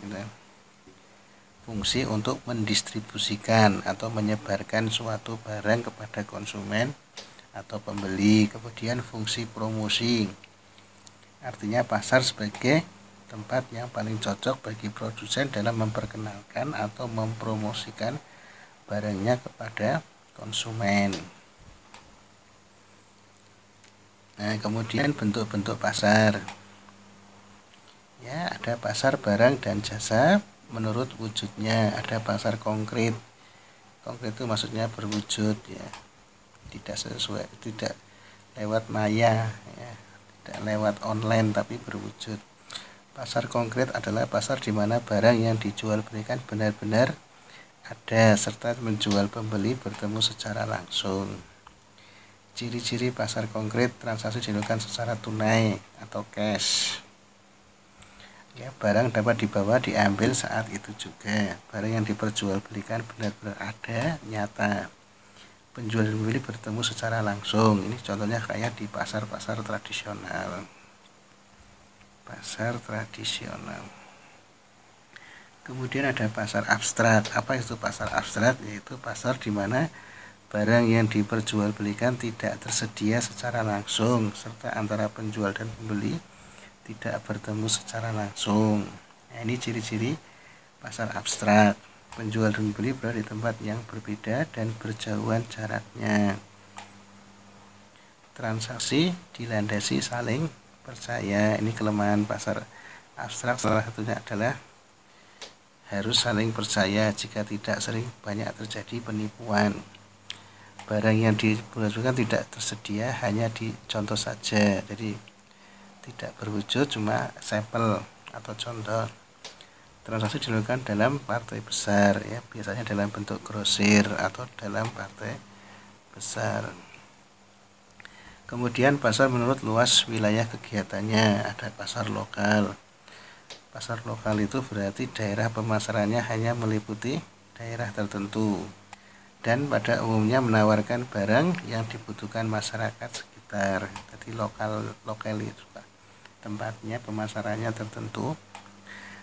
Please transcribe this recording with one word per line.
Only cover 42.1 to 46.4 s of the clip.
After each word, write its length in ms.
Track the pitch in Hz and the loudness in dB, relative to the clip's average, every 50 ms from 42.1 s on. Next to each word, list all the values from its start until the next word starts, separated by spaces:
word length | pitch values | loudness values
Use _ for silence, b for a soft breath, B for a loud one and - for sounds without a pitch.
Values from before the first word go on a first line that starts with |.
| 104 - - 117 107 95 - - - B B B B B B B B B B - - | -10 -10 -8 -8 -8 -8 -10 -16 -20 B B B B B B B B B B -18 -12
Pasar 320 | - 127 - - 127 120 | -10 -8 -2 -2 -2 0
konkret 480 | 120 - 120 117 113 113 123 131 127 - | 0 0 0 0 2 2 2 2 2 0
adalah 320 | - - 113 104 117 131 | -2 -2 -2 0 0 0
pasar 320 | 123 - 110 - - 135 131 | 0 0 0 0 0 -2 -2
di 160 | - 110 104 | 0 0 2
mana 240 | 107 104 107 117 120 | 2 2 2 2 0
barang 400 | 117 - 107 101 104 117 120 110 | 0 0 2 6 8 8 8 8
yang 160 | 113 113 117 | 4 2 2
dijual 480 | 110 110 101 101 - - 110 107 104 104 | 2 0 -2 -2 -2 0 0 0 0 0
belikan 400 | - 113 107 107 - 123 131 | -2 -6 -8 -4 -4 -6 -6